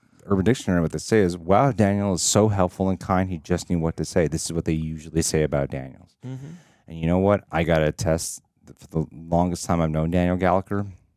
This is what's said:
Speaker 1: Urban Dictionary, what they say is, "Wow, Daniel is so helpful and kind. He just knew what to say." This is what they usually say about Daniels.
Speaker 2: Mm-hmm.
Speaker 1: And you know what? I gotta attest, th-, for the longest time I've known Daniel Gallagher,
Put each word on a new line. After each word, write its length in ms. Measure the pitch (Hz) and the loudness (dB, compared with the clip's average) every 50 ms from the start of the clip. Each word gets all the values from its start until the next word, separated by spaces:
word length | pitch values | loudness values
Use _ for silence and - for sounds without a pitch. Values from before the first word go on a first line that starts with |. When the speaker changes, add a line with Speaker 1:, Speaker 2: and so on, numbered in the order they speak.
| _ _ _ _ - | _ _ _ _ -4
Speaker 1:
Urban 180 | - 101 95 90 | -2 0 2 4
Dictionary, 360 | 107 120 - - - 92 87 | 2 2 0 0 0 0 2
what 100 | 82 78 - | 2 0 -2
they 60 | 78 | -6
say 220 | - - 113 110 | -2 2 4 4
is, 160 | 98 87 85 87 | 4 2 0 -4
"Wow, 320 | 82 85 95 107 135 139 | 0 2 4 4 4 4
Daniel 440 | 117 92 107 98 101 101 101 101 92 | 4 2 2 2 2 2 0 0 0
is 80 | 80 - | 0 0
so 260 | - - 104 104 107 | 2 4 4 4 4
helpful 400 | 101 98 92 87 - - 95 95 | 4 2 2 0 0 -2 -2 0
and 100 | 92 85 | 0 -2
kind. 320 | - - 95 92 95 92 | -2 0 0 0 2 0
He 80 | 90 80 | -4 -8
just 320 | 76 - 90 85 - - | -4 -2 -2 -2 0 -2
knew 80 | 90 82 | -2 0
what 180 | 80 82 80 - | 0 -2 -2 -4
to 60 | 80 | -6
say." 220 | - - 92 82 | -2 2 2 2
This 200 | 71 76 78 - | 2 0 -4 -6
is 60 | - 82 | -4 -4
what 120 | 82 - | -4 -2
they 80 | 87 82 | -2 -2
usually 500 | 80 80 78 80 78 76 82 73 82 80 | -2 -2 -6 -8 -10 -12 -4 -2 -2 -2
say 220 | - - 80 76 | 0 0 0 0
about 260 | 71 71 71 69 65 | 0 0 -2 -4 -4
Daniels. 460 | - 67 65 65 - - 92 _ _ _ - | -6 -10 -12 -12 -18 -20 -20 _ _ _ -14
Speaker 2:
Mm-hmm. 200 | 127 131 127 135 151 170 175 - _ _ _ _ - | -14 -12 -12 -14 -16 -18 -20 -20 _ _ _ _ -16
Speaker 1:
And 100 | - 160 | -10 -4
you 80 | 160 | -2
know 120 | 82 87 92 | 0 2 4
what? 260 | 95 98 104 98 - _ - | 4 4 2 2 0 _ -4
I 100 | 80 85 | -2 0
gotta 240 | 76 82 80 78 | 2 2 2 2
attest, 540 | 76 - - - - 80 82 - - - - - _ _ _ _ | 0 0 -2 -2 0 0 0 -2 -6 -12 -14 -18 _ _ _ _
th-, 100 | - - _ | -20 -20 _
for 80 | - - | -20 -8
the 180 | - 80 78 - - | -6 -6 -6 -6 -10
longest 520 | - 82 82 85 85 90 87 87 - - | -16 -8 -2 0 0 2 0 -2 -4 -4
time 160 | - 90 85 | -2 0 0
I've 100 | 82 78 | 0 0
known 200 | 78 78 78 82 | 0 -2 -2 0
Daniel 260 | 87 90 87 90 90 | 0 0 0 0 0
Gallagher, 500 | 90 92 90 90 98 95 - 104 101 104 98 92 - _ _ _ | 0 2 2 2 0 0 -4 -6 -6 -6 -8 -12 -18 _ _ _